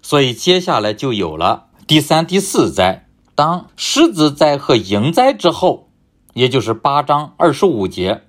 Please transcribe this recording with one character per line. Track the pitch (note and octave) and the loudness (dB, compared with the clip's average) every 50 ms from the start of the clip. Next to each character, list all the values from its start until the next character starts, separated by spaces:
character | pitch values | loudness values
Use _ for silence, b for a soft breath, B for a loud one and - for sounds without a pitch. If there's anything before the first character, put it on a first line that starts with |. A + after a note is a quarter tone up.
所 | _ - - C#3+ | _ 0 0 2
以 | C#3 B2+ A#2 | 2 0 -2
接 | A2 - F3 F3+ F#3 | -4 0 0 0 0
下 | F3+ F#3 D#3+ A#2 | 0 0 -2 0
来 | G#2 G#2+ G#2+ | 0 -2 -4
就 | - - C3+ | -4 -4 -4
有 | A#2 G2+ F#2 D#2+ D#2 | -4 -2 -4 -6 -4
了 | D#2 E2 F#2+ A2+ - _ _ _ _ - | -2 -2 -2 -2 -2 _ _ _ _ -2
第 | - D3+ D#3 | 2 2 2
三、 | C#3+ - E3 D#3+ E3 | 2 2 0 0 0
第 | E3 F3+ G3 | 0 -2 -2
四 | G3 G3 - - C#3 G2 | -2 0 0 0 0 0
灾。 | - - F#2 F#2 F#2 - _ _ _ _ _ _ _ | 0 0 0 0 0 -4 _ _ _ _ _ _ _
当 | - C#3+ D#3+ F3 F3+ F3+ - _ | 0 0 0 0 -4 -8 -16 _
狮 | - - - - C4+ E4 E4 | -10 -8 -4 2 2 2 2
子 | G#3+ E3 D3+ D3+ C#3+ | 2 2 0 0 2
灾 | - E3 D3+ C#3+ | 2 2 2 2
和 | C#3 - - C#3+ | -2 0 0 0
蝇 | A#2 G2 F#2 G2+ G2+ G#2+ D3+ | 0 0 -2 -2 -2 0 0
灾 | E3 - B3+ C4+ C#4+ | 2 2 2 2 2
之 | G#3 - F3 | 2 -2 -2
后， | D#3 - - F3+ C3+ - _ _ _ _ _ _ _ _ _ _ _ | 0 2 0 0 0 -2 _ _ _ _ _ _ _ _ _ _ _
也 | A#2+ B2+ | 0 0
就 | B2+ A#2+ C3+ | 2 2 0
是 | G#2+ A2+ A2+ | -2 -2 -6
八 | - _ C#3+ C#3 D3 C#3+ | -2 _ 0 0 0 0
章 | C#3+ D3 D3 D3+ - _ | 0 -2 -2 -2 -6 _
二 | _ F3 E3+ | _ 0 0
十 | C#3+ - - | 2 2 0
五 | F#3+ D3 A2 F#2+ | 0 0 0 -4
节 | F#2 - - F2+ F#2 G#2 - _ | -6 -4 -4 -4 -4 -4 -6 _